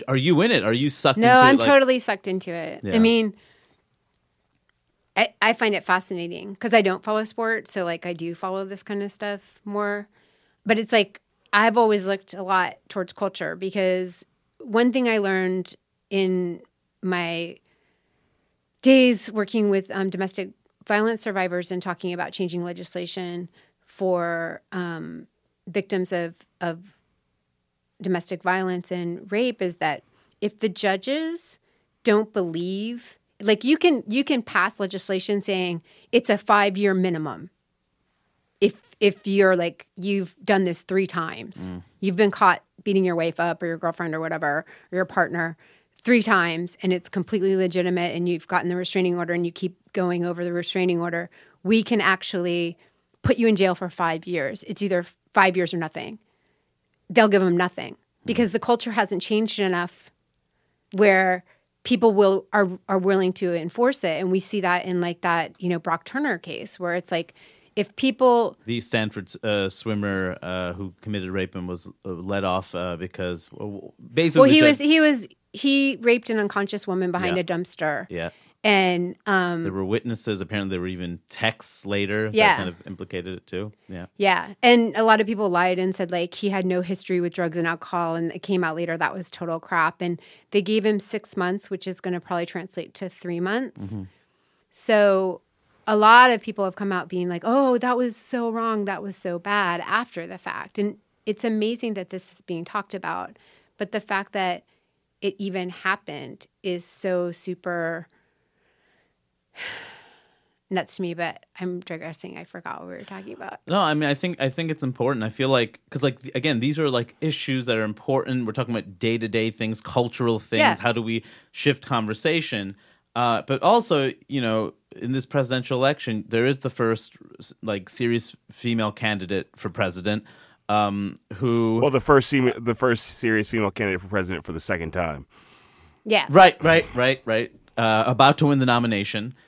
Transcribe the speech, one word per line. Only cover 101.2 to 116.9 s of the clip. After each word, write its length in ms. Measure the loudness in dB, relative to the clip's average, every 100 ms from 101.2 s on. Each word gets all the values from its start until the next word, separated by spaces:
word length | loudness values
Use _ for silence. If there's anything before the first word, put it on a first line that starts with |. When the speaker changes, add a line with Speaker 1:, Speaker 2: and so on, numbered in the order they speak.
| -6
Speaker 2:
it's 180 | -2
amazing 520 | -2 0 0 -2 -6 -6
that 140 | -8
this 200 | -12 -12
is 100 | -16
being 220 | -8 -8
talked 300 | -6 -8 -8
about. 380 | -8 -6 -6 -10 -16 _ _ _ -10
But 140 | -6
the 80 | -6
fact 320 | -4 -6 -4
that 300 | -4 -4 -4 _ _ _ _ _ -6
it 140 | -6 -4
even 300 | -6 -6 -8
happened 760 | -6 -4 -4 -6 -14 -14 -16 -20 _
is 240 | -6 -6 -6
so 460 | -6 -2 -2 -2
super 760 | -6 -10 -8 -6 -4 -4 -6 -14 _ _ _ _ _ _ _ _ _ _ _ _ _ _
<sighs> 1160 | -16 -14 -14 -16 -20 -20 _ _ _ _ _ -6
nuts 260 | -4 -4 -8
to 60 |
me, 120 | -8
but 320 | -6 -8 -8 _ -10
I'm 220 | -8 -8
digressing. 560 | -10 -12 -12 -14 -16 -16
I 80 | -16
forgot 340 | -14 -12 -12
what 80 | -12
we 40 | -16
were 60 |
talking 300 | -16 -16 -16
about. 260 | -16 -16 -14 -2
Speaker 1:
No, 120 | 0
I 120 | 2
mean, 140 | 2 0
I 40 |
think, 260 | 0 -4 -2
I 100 | -4
think 220 | -2 -6
it's 120 | -4
important. 400 | -4 -2 -2 0
I 60 | -4
feel 200 | -2 2
like, 300 | 2 2 -6 _
'cause, 120 | -2
like, 200 | -2 -2
th-, 120 | -8
again, 260 | -4 0 0
these 180 | 0 0
are, 100 |
like, 260 | 0